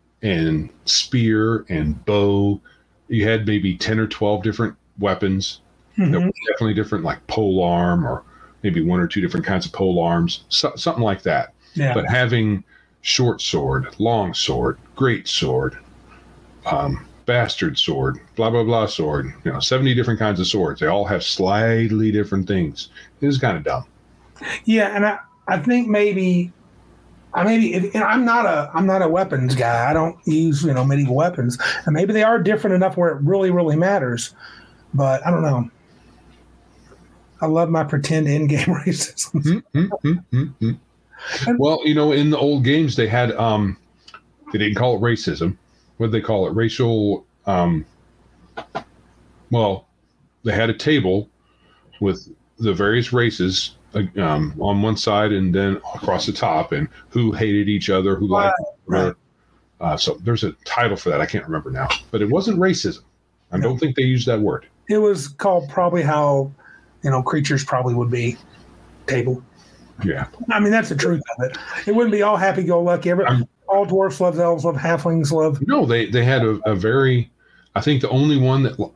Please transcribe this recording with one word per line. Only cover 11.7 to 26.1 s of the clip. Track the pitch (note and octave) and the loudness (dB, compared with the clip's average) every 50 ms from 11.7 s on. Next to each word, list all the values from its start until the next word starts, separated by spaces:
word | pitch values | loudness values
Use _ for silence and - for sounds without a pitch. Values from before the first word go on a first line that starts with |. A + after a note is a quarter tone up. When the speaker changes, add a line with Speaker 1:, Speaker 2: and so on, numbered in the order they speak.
| - | -6
Speaker 2:
Yeah. | E3 C#3+ C3+ B2 | -2 0 0 0
Speaker 1:
But | A2+ F2+ E2+ | 0 0 0
having | G2+ B2+ B2+ A#2+ A#2+ A#2+ A2 G#2+ G#2 F#2+ - _ _ - _ _ _ _ | 2 2 2 2 2 2 2 2 0 -2 -4 _ _ -20 _ _ _ _
short | - - - - B2+ A#2+ G#2+ - | -6 -4 -2 0 0 0 0 -2
sword, | - - - D#2+ C#2+ C2+ C3 C3 C3 - - - | -4 -4 -2 -2 -2 0 -2 -2 -4 -4 -4 -2
long | G#2 A2+ A#2 A2+ G2 F2+ E2 | 0 0 2 0 0 -2 -4
sword, | - - - - - - - - - - - - - | -4 -4 -2 -2 -2 -2 -2 -4 -6 -10 -14 -4 0
great | C3+ B2+ A#2 - - - | 0 0 0 0 -4 -6
sword, | - - - - C2 B1+ C2+ - - - - - - - - - - - - - - - - - - - - | -4 -2 -2 0 0 -2 -2 -4 -6 -10 -20 -20 -20 -20 -20 -20 -20 -20 -20 -20 -20 -20 -20 -20 -20 -12 -6
um, | - - C#3+ C#3+ C#3+ C#3 - - - - - - | -4 -2 -2 -2 -2 -4 -6 -8 -14 -20 -12 -4
bastard | - A#2+ B2 A#2 - - - - D#2+ C2+ - | 0 0 2 2 0 -2 -2 -4 -4 -2 -2
sword, | - - D#2 C#2 C2 C2+ C2 - - - - | -2 -2 -2 -2 -2 -2 -4 -6 -10 -12 -4
blah, | - A2+ A2+ | -2 0 2
blah, | A2+ A#2+ A2+ | 2 2 2
blah | A2 A#2 A2+ G#2+ G2+ | 2 2 2 0 0
sword, | - - D#2+ D2+ D2+ C#2+ - C2 - - - | -2 -2 -2 -2 -2 -2 -4 -6 -8 -8 -6
you | F2 - | -6 -4
know, | - | -2
seventy | - - C3 C3 C3+ C3+ B2+ | -2 0 0 2 2 2 2
different | A#2+ A#2 A#2 A#2 G#2 | 2 2 0 0 0
kinds | A2 G#2+ G2+ F2 | 0 0 0 0
of | F#2 - | 0 0
swords. | - G#2 F2 D2+ C#2 - | 0 0 0 -2 -2 -2
They | D#2 D2+ | -2 0
all | F2 G2+ G2+ | 0 0 0
have | F#2 G2+ F2 - | 0 -2 -2 -2
slightly | - - - F#2+ F#2 G2+ G#2 A2+ A2+ A2+ A2+ A#2 A2 G#2+ G#2+ A2 A2 | -4 -4 -2 0 0 2 2 2 2 2 2 2 2 2 2 2 2
different | G#2 G#2 G#2 - - G2 F#2+ | 2 0 0 0 -2 -2 0
things. | - G2+ F#2+ F2 D2+ C2+ - - - - - - - _ - | 0 0 0 0 -2 -4 -8 -14 -16 -16 -20 -20 -20 _ -4
It | - C#3+ | -2 0
is | C#3 C3 | 0 0
kinda | C3+ A#2+ F#2+ D#2+ | 0 -2 -2 -2
dumb. | D2 - - - - - _ _ _ _ _ _ _ _ - - - - - - - | -4 -4 -4 -6 -6 -10 _ _ _ _ _ _ _ _ -20 -14 -12 -10 -10 -6 -2
Speaker 2:
Yeah, | - A3 A3 G#3 G3 G#3 | 0 2 2 2 0 0
and | G3+ G3+ | 0 0
I, | G#3 G#3 - - - _ _ - - | 0 -2 -4 -10 -20 _ _ -6 -4
I | F#3+ F#3 | -4 -2
think | C#3+ B3 B3 B3 A#3+ A3 | 0 2 2 2 2 2
maybe, | G#3 G#3 G#3 G#3 | 2 2 2 2